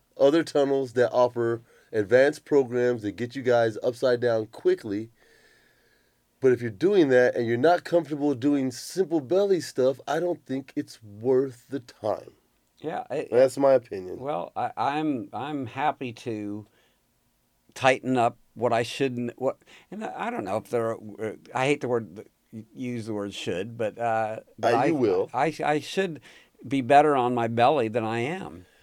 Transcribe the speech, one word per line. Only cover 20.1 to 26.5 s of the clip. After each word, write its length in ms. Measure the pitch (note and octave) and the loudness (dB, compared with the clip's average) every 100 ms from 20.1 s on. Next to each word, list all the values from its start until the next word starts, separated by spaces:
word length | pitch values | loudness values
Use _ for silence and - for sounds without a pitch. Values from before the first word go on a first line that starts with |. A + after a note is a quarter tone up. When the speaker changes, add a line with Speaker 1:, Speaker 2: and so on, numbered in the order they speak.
| - G#3+ | -8 -8
Speaker 2:
I 40 | |
don't 140 | A#3+ | -8
know 120 | F#2+ G#2+ | -6 -6
if 120 | G2+ | -4
there 220 | A#2+ A2+ | -4 -2
are, 80 | A2 G#2+ - | -6 -12 -10
uh, 100 | G#2+ F2 - | -10 -10 -8
I 120 | A#2+ C3+ | -2 0
hate 140 | C#3+ | 0
the 60 | B2+ | 0
word, 380 | A#2+ G2+ G2 - _ _ A2+ A2 | -2 -4 -16 -20 _ _ -18 -16
use 320 | - B2 A#2+ G#2+ | -12 -8 -8 -6
the 80 | |
word 180 | G#2 G2+ | -6 -8
should, 440 | F#2+ - F2 A2 A#2 | -8 -6 -6 -6 -6
but, 180 | A2 G#2 | -6 -4
uh, 400 | A#2 A2+ A2 A2 - - | -2 -2 -4 -8 -14 -4
but 160 | G#2+ | 0
Speaker 1:
Uh, 40 | A#2+ | 2
Speaker 2:
I, 60 | C#3+ | 2
Speaker 1:
you 80 | D3+ | 2
will. 340 | A2 F#2 G#2 | 2 2 0
Speaker 2:
I, 220 | A#2+ D#3+ - | -2 -2 -2
I 140 | D3 D3+ | -2 -2
should 420 | - - F#3+ C#3 - - _ | -2 -4 -4 -6 -16 -20 _